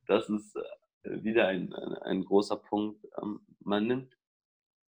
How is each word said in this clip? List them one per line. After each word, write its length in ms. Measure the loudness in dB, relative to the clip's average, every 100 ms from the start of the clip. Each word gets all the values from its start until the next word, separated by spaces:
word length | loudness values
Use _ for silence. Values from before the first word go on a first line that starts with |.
| 2
das 220 | 2 4
ist, 260 | -2 -4 -10
äh, 640 | -10 -12 _ _ -8 -4
wieder 260 | 0 4 4
ein, 240 | 2 -4
ein, 200 | -8 -8
ein 300 | -8 -4 -4
großer 320 | 2 2 2 -2
Punkt. 480 | -2 -2 -2 -6 -14 -10
Ähm, 180 | -8 -8 -12 _
man 260 | -2 0 2
nimmt 300 | 0 -4 _ _ _ _ _ _ _